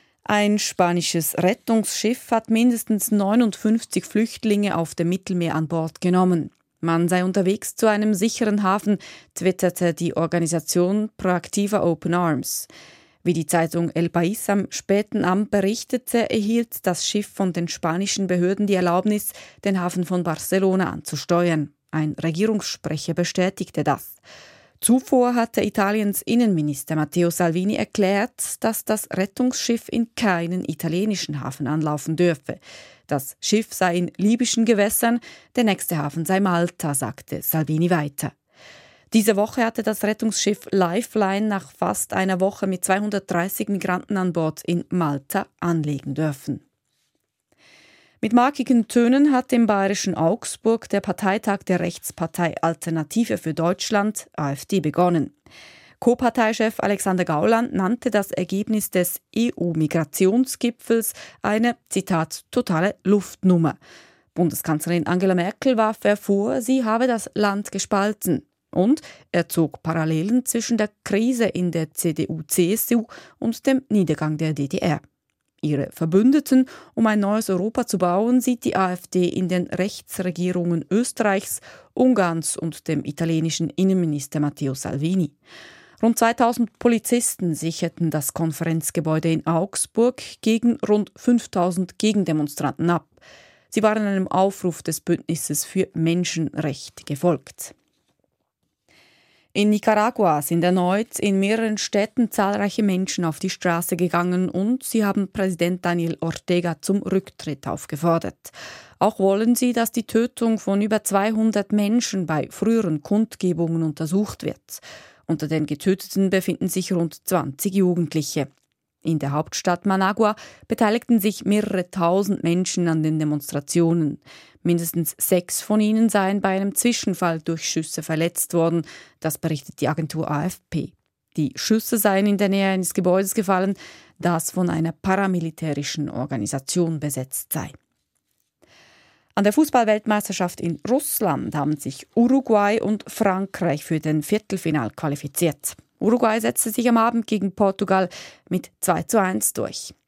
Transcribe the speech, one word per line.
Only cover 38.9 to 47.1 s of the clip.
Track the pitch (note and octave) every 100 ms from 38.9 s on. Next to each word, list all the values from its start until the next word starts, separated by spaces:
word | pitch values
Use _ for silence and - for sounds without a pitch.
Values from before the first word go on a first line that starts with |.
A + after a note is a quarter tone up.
| _ _
Diese | A3+ G#3+ G3+
Woche | G#3 -
hatte | A3+ -
das | A3 G#3
Rettungsschiff | G#3 G#3+ A3 - G3+ G3+ -
Lifeline | G3 F3 F#3+ A#3+ G#3+ F#3+ G3 G#3+
nach | G3 -
fast | - F#3 G3+ -
einer | F#3+ F#3+ F3+
Woche | F#3+ - G3
mit | F3+
zweihundertdreißig | - F#3+ G#3+ G3+ - F3 F#3+ - G#3
Migranten | G3 F#3 F3+ - G3+
an | F#3
Bord | E3+ D#3 D#3+
in | - F3 -
Malta | F3+ D#3 C#3+ - G3 - _
anlegen | E3+ E3 D3+ C#3+ C#3
dürfen. | C#3 D#3 C#3 - G#2+ - _ _ _ _